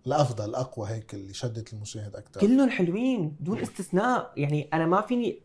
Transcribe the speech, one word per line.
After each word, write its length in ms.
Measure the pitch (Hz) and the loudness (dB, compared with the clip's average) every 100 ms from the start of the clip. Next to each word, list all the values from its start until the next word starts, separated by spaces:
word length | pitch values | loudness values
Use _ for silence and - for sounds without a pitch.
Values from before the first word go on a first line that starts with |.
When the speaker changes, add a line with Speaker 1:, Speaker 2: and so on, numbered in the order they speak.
| 127 | 0
Speaker 1:
الأفضل، 420 | 147 131 107 107 | 2 2 2 -4
الأقوى 400 | 123 131 120 104 | -4 -6 -6 -6
هيك 240 | 113 110 | -6 -8
اللي 200 | 101 98 | -12 -12
شدت 400 | 98 123 113 - | -6 -6 -6 -10
المشاهد 420 | 107 104 113 107 - | -12 -10 -10 -12 -14
أكتر. 260 | - 95 | -14 0
Speaker 2:
كلهم 280 | 202 262 262 | 4 6 4
حلوين 640 | - 175 196 262 240 151 151 | 4 0 2 0 0 -2 -4
دون 180 | 156 226 | -4 -4
Speaker 1:
مم. 40 | |
Speaker 2:
استثناء. 720 | - - 185 180 247 240 - - | -4 -8 -2 2 4 2 0 -2
يعني 320 | 143 147 - | 0 0 0
أنا 120 | 160 165 | 0 4
ما 160 | 190 | 2
فيني 380 | 214 247 233 - | 2 0 0 -4